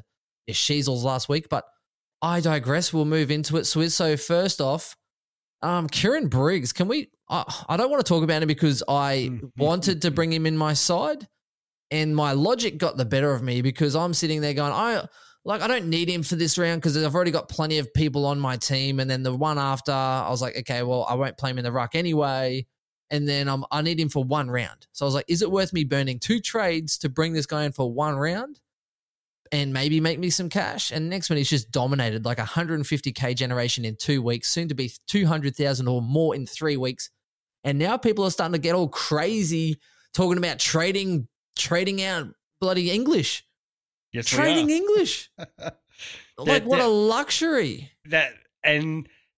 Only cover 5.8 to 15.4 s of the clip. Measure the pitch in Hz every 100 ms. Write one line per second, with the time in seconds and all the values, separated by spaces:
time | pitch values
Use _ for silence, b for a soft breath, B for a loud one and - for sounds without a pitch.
5.8 | 156 - 202 302 175 131 147 190 120 -
6.8 | 185 285 - _ - 165 - B - 170
7.8 | 254 285 180 165 156 156 156 143 156 131
8.8 | - 143 139 135 131 117 135 123 147 175
9.8 | 196 160 170 139 165 160 160 156 156 147
10.8 | - 175 302 302 202 _ _ _ _ _
11.8 | - 156 156 151 147 139 185 247 226 147
12.8 | - 135 113 135 147 127 127 123 131 127
13.8 | 147 156 175 156 160 156 147 139 143 180
14.8 | 233 214 - B B B